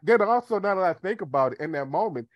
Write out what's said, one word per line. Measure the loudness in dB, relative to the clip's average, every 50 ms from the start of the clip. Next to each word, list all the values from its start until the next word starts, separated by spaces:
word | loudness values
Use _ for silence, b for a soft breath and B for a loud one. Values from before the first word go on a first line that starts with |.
| 2
then | 2 4 4
also, | 4 4 2 0 0 0 -2 0
now | 0 0 0
that | 2 0
I | 0
think | 0 -2 -4 -6 -6 -6
about | -6 -2 0 2 2 2 0
it, | -4
in | -6 -6
that | -4 -6 -4
moment, | -4 -2 -2 -2 -2 -4 -6 -10 -10 _